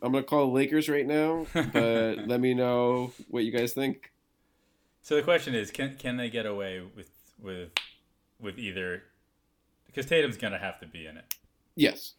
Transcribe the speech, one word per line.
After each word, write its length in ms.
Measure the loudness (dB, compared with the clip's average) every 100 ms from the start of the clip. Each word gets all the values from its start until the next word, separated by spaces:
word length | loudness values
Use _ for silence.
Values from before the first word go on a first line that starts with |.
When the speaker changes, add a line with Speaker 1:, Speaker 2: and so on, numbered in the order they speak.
Speaker 1:
I'm 80 | 0
gonna 120 | 0 2
call 200 | 4 4
the 60 |
Lakers 360 | 4 4 2 2
right 180 | 0 2
now, 400 | 2 2 0 -2
Speaker 2:
<laughs> 40 |
Speaker 1:
but 760 | -2 0 2 4 2 2 -2 -2
let 120 | 2
me 140 | 2
know 600 | 2 2 2 2 0 -4 -10 -6
what 160 | -2 0
you 60 |
guys 220 | 0 -2
think. 380 | -2 -2 -4 -10 _ _ _ _ _ _ _ _ _
Speaker 2:
So 140 | 0 2
the 80 |
question 320 | 4 2 2 -2
is, 160 | -2
can, 240 | -4 -6 -6
can 200 | -6 -4
they 120 | -4
get 160 | -4 -4
away 380 | -4 -6 -8 -12 -18
with, 140 | -20 _ _ _
with, 280 | -12 -10 -6 -8 -8 -20 _ _ _ _
with 200 | -12 -8
either? 440 | -8 -6 -6 -8 -12 _ _ _ _ _ _ _ _
Because 180 | -8 0
Tatum's 320 | 2 2 0
gonna 220 | -4 -4
have 200 | -6 -8
to 40 | -16
be 220 | -16 -16
in 100 | -16
it. 80 | -12 -12 _ _ _ 2
Speaker 1:
Yes. 380 | 2 2 -12